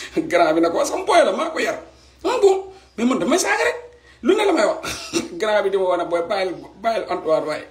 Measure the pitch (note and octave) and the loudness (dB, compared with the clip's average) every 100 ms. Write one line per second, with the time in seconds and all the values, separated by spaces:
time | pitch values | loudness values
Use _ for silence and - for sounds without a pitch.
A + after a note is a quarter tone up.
0 | - - D#3+ E3+ E4 E3 E3+ - - F4 | -8 -6 0 2 4 4 2 2 -2 -2
1 | F#4+ F4 A#3+ A#3 D#4+ - C4 D4+ - - | 2 4 4 2 -2 -2 -4 -4 -10 -20
2 | - _ F4 B4 G4 F#4+ - - - - | -20 _ -4 4 4 4 -2 -14 -18 -4
3 | A#3+ A3+ E3+ E4+ G4+ G#4+ A#4 - - - | 0 0 0 0 0 0 0 -4 -10 -20
4 | - - A#3 G#4 G4+ D#4+ G#3 - - - | -20 -4 0 2 2 2 2 -2 -8 -12
5 | - - - F3 G#3+ G#3 G3 F#3+ F#3 F3 | -6 -6 -6 -4 0 0 2 0 0 0
6 | E3 E3+ E3+ G3+ F#3+ D3+ - - A3+ A3 | -2 -2 -2 -2 -4 -6 -12 -8 -4 -2
7 | - E3+ D#3+ D#3 D3+ D3 - | -4 -4 0 0 0 -6 -10